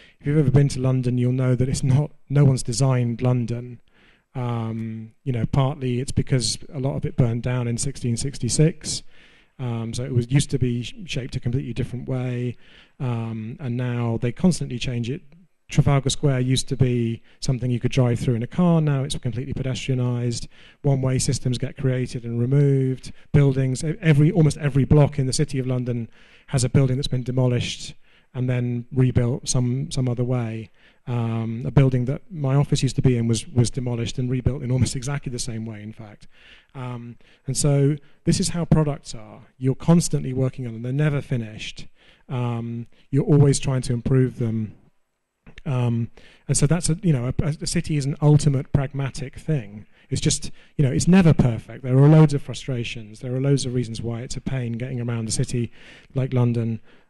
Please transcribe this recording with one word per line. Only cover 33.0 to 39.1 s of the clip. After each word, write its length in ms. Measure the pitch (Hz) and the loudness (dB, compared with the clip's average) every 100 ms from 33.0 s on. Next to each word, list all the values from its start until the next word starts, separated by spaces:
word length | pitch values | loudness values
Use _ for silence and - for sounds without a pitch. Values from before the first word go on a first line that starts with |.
be 140 | 131 120 | 2 2
in 100 | 117 | 0
was, 200 | 110 - | -2 -2
was 220 | 123 113 | 0 0
demolished 480 | - 123 117 117 - | -2 -6 -4 -4 -4
and 120 | 127 | -4
rebuilt 340 | 127 120 127 | -2 -2 -4
in 80 | 120 | -2
almost 240 | 127 117 131 | 0 0 -2
exactly 360 | 127 143 139 | -6 -8 -8
the 80 | 120 | -8
same 280 | - 110 113 | -8 -8 -10
way, 160 | 104 | -12
in 100 | 107 | -14
fact. 340 | 107 107 - - - - - _ | -16 -18 -20 -20 -20 -20 -20 _
Um, 440 | 139 123 120 120 120 - _ - | -14 -12 -12 -14 -18 -20 _ -6
and 100 | 123 | 0
so 400 | 147 139 139 151 - - | 2 4 4 2 -6 -4
this 160 | - 165 | 0 2
is 100 | 185 | 0
how 160 | 170 160 | -4 2
products 480 | 156 147 - - | 4 4 -2 -10